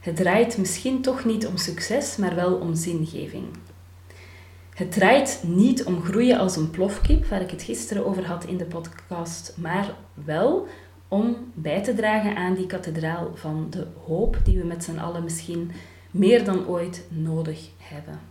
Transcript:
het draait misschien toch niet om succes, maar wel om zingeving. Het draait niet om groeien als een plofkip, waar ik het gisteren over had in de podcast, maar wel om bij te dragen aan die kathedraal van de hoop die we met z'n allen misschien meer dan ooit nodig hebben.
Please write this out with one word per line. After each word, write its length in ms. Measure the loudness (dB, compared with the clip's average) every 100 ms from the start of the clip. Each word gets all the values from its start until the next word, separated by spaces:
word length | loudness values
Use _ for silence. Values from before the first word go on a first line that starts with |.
het 160 | -6 0
draait 420 | 4 4 4 2
misschien 440 | -2 -2 -2 0
toch 220 | 0 0
niet 220 | 0 0 -2
om 100 | -4
succes, 600 | -4 -4 -2 -2 -2 -2
maar 180 | 0
wel 200 | 2 2
om 200 | 0 0
zingeving. 720 | -2 -2 -2 -4 -6 -8 -10 -10 -14 -18 -20 -20 -20 -20 -20 -20 -20 -20 -20 -20
Het 180 | -8 -4
draait 500 | 4 6 6 4 -2 0
niet 380 | 4 6 4
om 180 | 0 -2
groeien 360 | 0 4 6 6
als 180 | 4 0
een 140 | -2
plofkip, 560 | 0 -2 2 6 6 4
waar 140 | -2
ik 100 | -4
het 120 | -8
gisteren 440 | -8 -8 -4 -2 -2
over 200 | -2 -4
had 180 | -6
in 120 | -6 -6
de 80 |
podcast, 920 | -6 -8 -10 -16 -10 -8 -8 -10 -12 -10
maar 380 | -4 -2 -2 -6 -16 -14
wel 440 | -4 2 2 2 -2 -14 -20 -20 -4
om 280 | 0 0 -2 -6
bij 280 | -6 -2 -2
te 120 | 0
dragen 420 | 0 2 2 0 -2
aan 180 | 0
die 120 | 0 -2
kathedraal 640 | -6 -6 -4 -2 -2 -6
van 320 | -8 -6 -6 -6
de 160 | -6 -10 -12
hoop 340 | -4 0 2 4
die 140 | 6 4
we 60 |
met 200 | 2 -6
z'n 140 | -8 -6
allen 260 | -6 -4
misschien 460 | -4 -6 -6 -6 -6 -10 -16 -20 -8
meer 340 | 4 8 8
dan 220 | 6 0 0
ooit 380 | -2 -4 -8 -10
nodig 600 | -4 -2 -2 -4 -6 -12 -20
hebben. 420 | -16 -16 -14 -14 -16